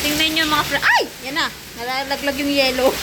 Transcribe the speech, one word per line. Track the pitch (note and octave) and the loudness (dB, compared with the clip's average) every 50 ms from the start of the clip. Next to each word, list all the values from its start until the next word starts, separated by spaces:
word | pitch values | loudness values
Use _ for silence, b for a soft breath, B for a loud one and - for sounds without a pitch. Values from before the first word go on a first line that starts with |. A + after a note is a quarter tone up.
| D4 | -2
Tingnan | D4 D4+ D4+ D#4+ D#4+ D#4 | 0 0 2 0 2 2
nyo | E4 D#4+ D#4 | 0 0 2
mga | D4+ D4 D4 | 2 0 0
fri-, | - C#4+ C4+ - | 0 0 0 2
ay! | - B5 - D#4 A3+ - - A#3+ C4 | 4 4 4 2 0 -6 -10 -10 -6
Yan | C#4+ E4 | -2 -2
na, | C#4+ A#3 E3+ - - - - A#3 | -2 -2 -4 -10 -14 -14 -12 -8
nalalaglag | A#3+ B3 C4 C4+ C#4 C4+ C#4 C4+ C4+ C#4+ C4 | -6 -4 -4 -4 -4 -4 -4 -2 -2 -2 -2
yung | C4+ C#4+ C#4+ | 0 0 2
yelo. | C#4+ C#4 C4 B3 B3+ B3+ B3+ C4+ G#4 - | 2 4 4 4 2 2 2 2 2 0